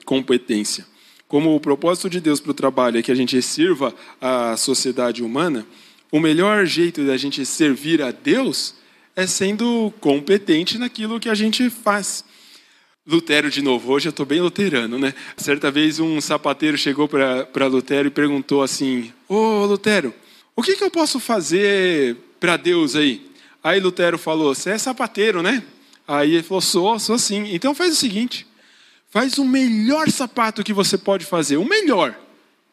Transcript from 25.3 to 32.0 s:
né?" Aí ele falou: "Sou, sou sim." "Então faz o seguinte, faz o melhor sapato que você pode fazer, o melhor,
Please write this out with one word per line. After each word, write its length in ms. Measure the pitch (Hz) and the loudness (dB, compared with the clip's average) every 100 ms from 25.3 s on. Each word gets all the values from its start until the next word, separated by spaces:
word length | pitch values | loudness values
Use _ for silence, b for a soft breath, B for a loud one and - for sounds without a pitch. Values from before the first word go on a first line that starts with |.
| 185 | 2
né?" 220 | 180 254 - - b b - | 0 -2 -4 -18 b b -4
Aí 280 | 147 147 | 0 2
ele 80 | 165 | 2
falou: 160 | 160 190 | 0 -2
"Sou, 380 | - 180 190 226 | 0 0 0 0
sou 180 | - 233 | 0 -2
sim." 340 | - 202 208 | 0 -4 -4
"Então 220 | 208 262 | -4 -2
faz 180 | 294 359 | 0 0
o 40 | 311 | 0
seguinte, 500 | 254 196 247 - - b b b b b _ | -2 -2 -4 -6 -14 b b b b b _
faz 260 | 208 262 277 | -2 -2 0
o 80 | |
melhor 640 | 262 269 254 214 220 302 311 | 0 2 2 2 2 2 0
sapato 540 | - 247 247 220 214 | -2 -4 -2 -2 -2
que 100 | 202 | -2
você 240 | 202 185 196 | 0 0 0
pode 300 | - 196 - | 0 -2 0
fazer, 300 | 175 143 143 | -2 0 0
o 80 | |
melhor, 520 | 240 427 339 202 | 2 2 2 2